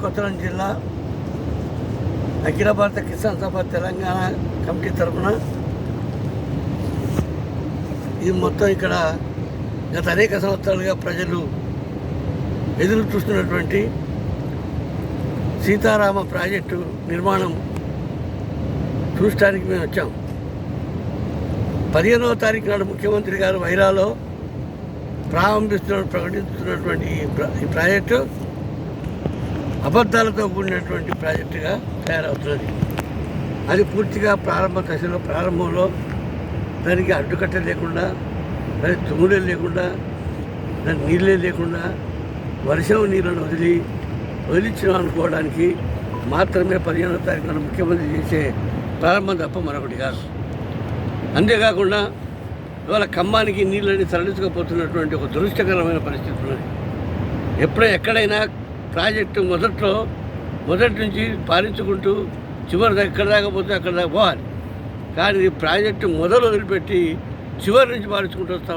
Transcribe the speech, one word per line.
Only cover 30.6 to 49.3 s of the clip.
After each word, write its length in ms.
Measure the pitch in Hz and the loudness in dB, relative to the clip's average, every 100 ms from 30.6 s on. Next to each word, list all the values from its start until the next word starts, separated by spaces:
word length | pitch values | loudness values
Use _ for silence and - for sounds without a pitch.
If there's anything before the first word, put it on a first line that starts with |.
| 190 185 175 175 165 165 | -2 -2 -2 -4 -4 -4
ప్రాజెక్టుగా 500 | 156 156 147 147 156 202 - - - | -2 -2 -4 -4 -2 -2 -4 -6 -2
తయారవుతున్నది. 600 | 165 156 139 143 143 156 147 - - - - - - - - - | -2 -2 -2 -2 -2 -2 -2 -2 -2 -4 -6 -4 -4 -4 -4 2
అది 120 | 180 196 | 4 4
పూర్తిగా 420 | 196 208 202 208 196 190 | 2 0 2 4 4 2
ప్రారంభ 320 | 170 185 180 180 | 0 2 0 -2
దశలో, 300 | 160 175 175 160 | -2 -2 -2 -2
ప్రారంభంలో 560 | 151 180 175 175 170 185 - - - - - - - - - | 0 0 0 2 2 2 0 -4 -4 -4 -4 -4 -4 -4 -2
దానికి 280 | 175 180 185 190 | 2 4 4 2
అడ్డుకట్ట 380 | 143 180 190 185 175 | 2 0 0 0 0
లేకుండా, 360 | 175 165 170 185 185 - - - - - - | -2 -2 0 -2 -2 -4 -4 -4 -4 -4 0
దానికి 220 | 147 180 - | 0 2 0
తుమ్ముడే 300 | 151 185 196 175 | 4 6 6 4
లేకుండా, 340 | 165 175 170 180 - - - - - - - - - | 0 0 0 -2 -2 -6 -6 -6 -6 -6 -6 -6 -4
దానికి 200 | 156 156 143 | -2 0 4
నీళ్ళే 280 | 175 190 190 180 | 4 6 4 2
లేకుండా, 360 | 175 170 170 175 - - - - - - - 135 | 0 -2 -2 -4 -4 -6 -6 -6 -6 -6 -4 0
వర్షం 340 | 156 165 214 202 | 2 4 4 4
నీళ్ళను 300 | 190 175 170 156 | 2 2 0 -2
వదిలి, 280 | 160 170 170 170 - - - - - - | 2 4 2 0 -6 -6 -6 -6 -6 0
వదిలించడం 460 | 165 220 202 196 185 | 2 2 0 2 2
అనుకోవడానికి 640 | 170 165 165 160 156 139 175 170 - - - - 120 | 2 0 0 0 -2 2 2 2 -2 -4 -4 -4 0
మాత్రమే 420 | 143 196 185 185 190 170 | 2 4 2 2 2 0
పదిహేనవ 340 | 165 180 165 170 | 0 0 0 0
తారీఖున 320 | 165 165 156 147 | -2 -2 -2 -2
ముఖ్యమంత్రి 420 | - 170 175 151 | 0 2 2 2
చేసే 280 | 156 156 160 139 113 - - - - | 0 0 2 2 0 -2 -2 -4 0
ప్రారంభం 360 | 160 196 196 | 2 2 2